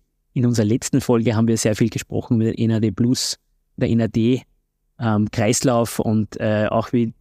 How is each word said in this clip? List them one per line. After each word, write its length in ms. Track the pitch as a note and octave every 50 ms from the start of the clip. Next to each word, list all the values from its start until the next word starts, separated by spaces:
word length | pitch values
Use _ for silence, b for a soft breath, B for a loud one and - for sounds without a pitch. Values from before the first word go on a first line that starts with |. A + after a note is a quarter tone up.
| _ _ _ _ _ _ _
in 100 | C#3 A#2+
unserer 220 | A#2+ A#2+ A#2 G#2+
letzten 340 | G#2 A#2 - - - - C3
Folge 360 | - - B2 A#2 A2+ B2 G#2+
haben 100 | A2 A2+ A2+
wir 80 | A2+
sehr 200 | - - A2 G#2+
viel 120 | - A#2+ G#2+
gesprochen 520 | - - - - - A2 - - B2 A2
über 120 | A2 A2+
den 180 | - - A#2 A2+
N 60 | A2+
A 40 | G#2+
D 100 | A2+ A2
Plus, 460 | F#2+ - A#2+ B2 B2+ - - - - - _ _ _ _ _ _ _
der 120 | - B2+ -
N 140 | A#2 A#2
A 60 | A2+ G#2+
D, 340 | - A2+ A2 A#2+ C3 A#2+ - _ _ _ _ _ _ _ _ _ _ -
ähm, 300 | A#2 A2+ G#2+ G#2 G#2+ G#2
Kreislauf 680 | - A#2 G#2+ A2 A#2+ - - C3+ A#2+ A#2 A#2+ - - -
und, 400 | - A#2 G#2+ A2 G#2 - - -
äh, 280 | A2 A2 G#2+ G#2 G#2+ -
auch 220 | - A2+ G#2+ -
wie 220 | - A#2+ A#2 A2+ - _